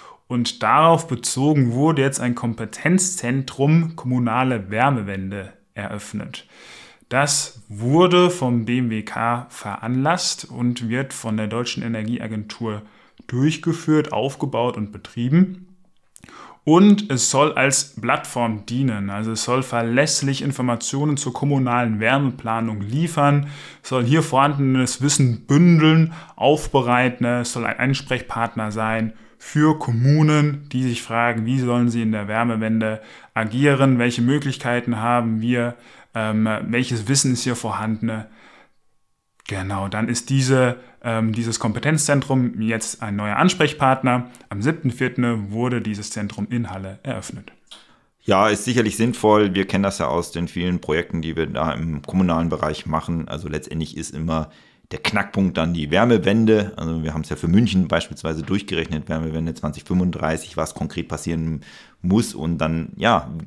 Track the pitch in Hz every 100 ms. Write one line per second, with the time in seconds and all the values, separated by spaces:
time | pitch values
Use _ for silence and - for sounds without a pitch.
0 | - - - 123 117 - 110 135 160 165
1 | 165 127 - - 143 147 123 120 151 147
2 | 135 139 123 120 120 110 110 - 156 185
3 | 180 - 120 135 135 - 147 160 165 165
4 | 123 127 120 120 131 117 95 107 131 127
5 | 101 98 95 101 95 - _ - 101 104
6 | - 104 - - - - - - - _
7 | - 127 143 - - - - 104 120 156
8 | 180 180 180 180 127 120 113 123 120 110
9 | 104 117 117 120 123 - 107 - 117 127
10 | 143 180 - - - 123 120 120 117 123
11 | 135 - 113 107 107 113 120 - 117 113
12 | 107 120 110 107 107 - 117 104 107 _
13 | _ _ - 123 147 160 170 165 - 156
14 | - 107 135 - 139 117 123 120 104 -
15 | - - 120 165 190 - - - _ _
16 | _ - - - - - - 165 208 208
17 | - 131 - 139 151 147 135 139 - -
18 | 117 143 - 123 117 107 101 123 135 104
19 | 98 101 110 110 - 131 131 120 117 123
20 | 151 - 139 135 143 135 127 120 - 139
21 | 151 139 127 120 156 143 127 120 120 107
22 | 113 135 139 120 113 113 113 107 101 135
23 | 170 151 143 143 143 - - - - 131
24 | 120 160 156 131 143 139 135 131 127 -
25 | 135 - 127 110 - 143 175 165 156 160
26 | 160 - - - 127 151 - 139 120 123
27 | 127 120 120 123 - 123 113 113 127 135
28 | - 127 - 117 113 113 107 104 110 113
29 | 113 - - _ - 151 151 156 - 117
30 | 131 151 151 151 147 143 - 127 131 117
31 | - 117 120 113 113 131 123 120 120 117
32 | 110 107 101 110 120 110 110 110 110 110
33 | - - - 110 110 123 143 135 135 123
34 | 120 120 120 147 143 - 123 120 120 110
35 | 117 120 113 113 117 123 120 120 - -
36 | - 113 110 110 110 107 92 120 127 120
37 | 104 135 135 120 127 117 110 - 110 107
38 | 113 110 110 - - - _ _ _ _
39 | _ _ _ _ - 98 95 98 98 107
40 | 117 117 - 135 131 131 127 120 - _
41 | 120 113 113 107 117 110 117 107 139 156
42 | - 143 131 135 123 - 110 113 - -
43 | 107 101 104 104 180 180 151 - 135 131
44 | 131 123 120 - - 101 123 160 131 -
45 | 131 123 120 113 101 110 123 123 107 104
46 | 104 110 101 - 104 120 104 95 95 98
47 | 139 110 - - - _ _ - _ _
48 | _ _ - 98 107 104 123 120 110 -
49 | 117 107 110 104 104 95 95 95 98 -
50 | 73 80 87 85 85 87 90 87 - 78
51 | - 85 80 80 76 65 80 65 80 73
52 | - 92 90 82 82 78 76 78 - 78
53 | - 85 78 78 76 76 - 80 78 73
54 | 78 71 80 80 78 - _ _ - -
55 | - 104 98 - 95 - 82 85 73 87
56 | 120 113 87 107 110 107 95 - 82 82
57 | 78 78 78 76 82 95 117 92 82 82
58 | - 76 82 80 73 98 - 85 80 78
59 | 65 80 80 80 82 78 76 - - 92
60 | 90 80 78 82 - - 78 - 78 -
61 | 82 73 - 82 80 78 - - - _
62 | 90 104 110 - 80 85 80 82 - -
63 | 113 98 67 80